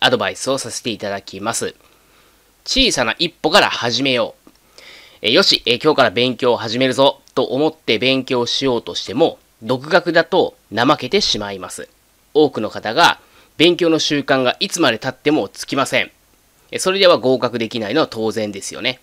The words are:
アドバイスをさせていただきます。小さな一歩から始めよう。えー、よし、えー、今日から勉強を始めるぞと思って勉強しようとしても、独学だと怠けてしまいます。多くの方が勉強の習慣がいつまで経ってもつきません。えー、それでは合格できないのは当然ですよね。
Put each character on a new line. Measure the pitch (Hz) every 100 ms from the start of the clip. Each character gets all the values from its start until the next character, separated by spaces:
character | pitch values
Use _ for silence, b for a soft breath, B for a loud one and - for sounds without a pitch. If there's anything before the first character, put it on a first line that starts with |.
ア | 127
ド | 123
バ | 98
イ |
ス | 92 131
を | 135
さ | 117
せ | -
て | 123
い | 101
た | 104
だ | 101
き | - 95
ま | 107
す。 | 117 101 - _ b b b b b b _
小 | - 262 247
さ | 143
な | 113 113
一 | 165
歩 | - 156
か | 190
ら | 110
始 | - 120 117
め | 135
よ | 123 101 -
う。 | - _ B B B B B B
え | 107
ー、 |
よ | 147
し、 | 190 -
え | 113
ー、 | 120
今 | 156
日 | -
か |
ら | 117
勉 | 98 127 113
強 | 123
を | 110
始 | 110 117
め | 131
る |
ぞ | 120 135 - _ -
と |
思 | 120 127 156
っ |
て | 156 - 110
勉 | 127 131
強 | 127 127 120
し | -
よ | 135 117
う |
と | - 85
し |
て | -
も、 | 110 160 - _ _
独 | 113 127 147
学 | 180 170
だ | 165
と | 165 185 - - _
怠 | 104 127 147
け | 123
て | 196
し | - 110
ま | 101
い | 98
ま | 87
す。 | - - _ _ _ _
多 | 143 147
く | 127
の | 104
方 | 104 104
が | 127 117 - b b b -
勉 | 170 165
強 | 170
の | 160
習 | - 147
慣 | 135 135
が | 127 -
い | 101
つ | -
ま | 165
で | 110
経 | 131 -
っ |
て | 139
も | 151 101
つ | - -
き | 139
ま | 131
せ | 127
ん。 | 95 _ _ _ _ _ _
え | -
ー、 |
そ | 185
れ | 190
で | 185
は | 147
合 | 127 127
格 | 123 117
で | 113
き | 120
な | 104
い |
の | 143
は | 143
当 | 113 110
然 | 107 104
で | 98
す | -
よ | 69
ね。 | 117 131